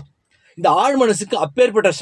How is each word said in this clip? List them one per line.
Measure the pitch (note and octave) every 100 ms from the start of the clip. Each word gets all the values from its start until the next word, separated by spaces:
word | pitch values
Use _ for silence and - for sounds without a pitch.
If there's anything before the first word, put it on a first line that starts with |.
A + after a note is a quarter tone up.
| - _ _ _ _ -
இந்த | E3+ E3
ஆழ் | C4 C4+
மனசுக்கு | A#3 G3+ G3+ G#3+
அப்பேற்பட்ட | D#3 - B3 G#3 G3 -